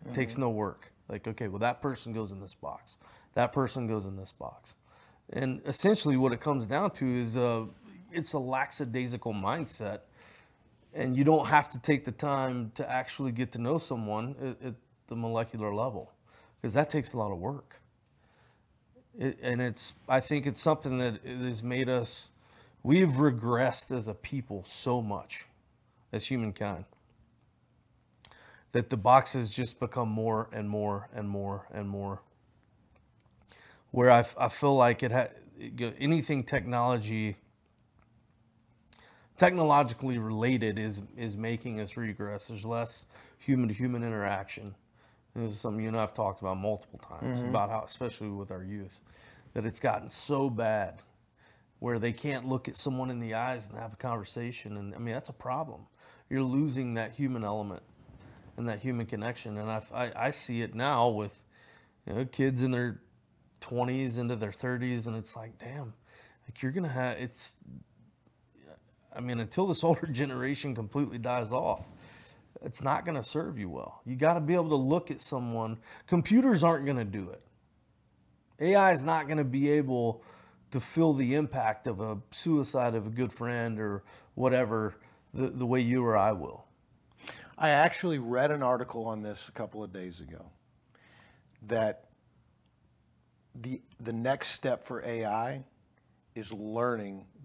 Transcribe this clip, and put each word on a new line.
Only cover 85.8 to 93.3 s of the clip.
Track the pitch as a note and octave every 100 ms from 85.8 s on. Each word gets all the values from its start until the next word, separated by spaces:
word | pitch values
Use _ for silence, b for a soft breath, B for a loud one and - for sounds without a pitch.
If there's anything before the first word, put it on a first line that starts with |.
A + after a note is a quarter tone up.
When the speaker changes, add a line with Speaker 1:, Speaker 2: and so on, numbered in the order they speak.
Speaker 1:
you | A#2 B2+
or | A#2+ G#2+
I | G2+
will. | G2+ C2 - - _ _ _ _ _ B B B B
Speaker 2:
I | D#3+
actually | C#3+ E3 - F#3 D3+
read | A#2 B2 D3
an | D3+
article | B2+ B2 A#2+ A#2+ A2+
on | A2
this | G#2+ G2+ -
a |
couple | - G#2+ G#2+
of | G#2
days | F#2+ F#2 E2+
ago, | D2 D#2+ F2 _ _ _ _ b b b b b b b G#2
that | A2+ A2 G#2 - _ _ _ _ _ _ _ _ _ _ _ _